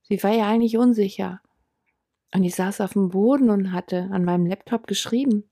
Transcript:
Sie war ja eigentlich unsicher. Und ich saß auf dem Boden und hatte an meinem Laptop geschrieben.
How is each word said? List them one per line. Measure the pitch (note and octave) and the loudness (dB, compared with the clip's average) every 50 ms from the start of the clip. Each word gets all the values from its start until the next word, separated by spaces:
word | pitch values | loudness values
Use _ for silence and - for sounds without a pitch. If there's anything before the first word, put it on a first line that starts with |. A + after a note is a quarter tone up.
Sie | _ _ G#3 F#3+ - | _ _ -4 -2 0
war | G3 | 0
ja | A3 A3+ G#3 | 2 2 2
eigentlich | G3+ A3 A3+ A#3 A3+ A3+ | 2 2 2 2 2 2
unsicher. | A3+ B3 B3 A#3 G#3+ G3+ G3 - - F#3+ F3+ F#3 F#3+ _ _ _ _ _ _ _ _ _ _ _ _ _ _ _ _ _ _ - | 4 4 4 4 2 0 -2 -2 -6 -8 -8 -10 -14 _ _ _ _ _ _ _ _ _ _ _ _ _ _ _ _ _ _ 0
Und | F#3+ F#3 | 0 0
ich | F3 - | 0 0
saß | - F#3 F#3+ G3+ - | -2 -4 -4 -4 -4
auf | G3+ F3+ - | -6 -4 0
dem | G3+ G3 F3+ | -2 -2 0
Boden | F#3 F#3+ G#3 A#3+ C#4 C#4 C4+ A3+ | 0 2 2 2 4 4 4 2
und | G#3 G3+ F#3+ F#3+ F3+ | 2 2 0 -2 -4
hatte | F3+ F#3 - F#3 F3+ F3+ F#3+ | -6 -6 -4 -6 -6 -4 -4
an | G3 F#3+ F3 | -2 -2 0
meinem | F3 F3 F3 F3 | 0 2 2 0
Laptop | E3+ F#3+ - - - A#3 A3+ - | 0 -2 -6 -6 -6 -6 -6 -4
geschrieben. | - G3+ - - - A#3 B3 C#4 C#4+ G#3+ G#3 G#3 _ | -6 -6 -6 -4 -2 -2 0 0 0 0 0 -4 _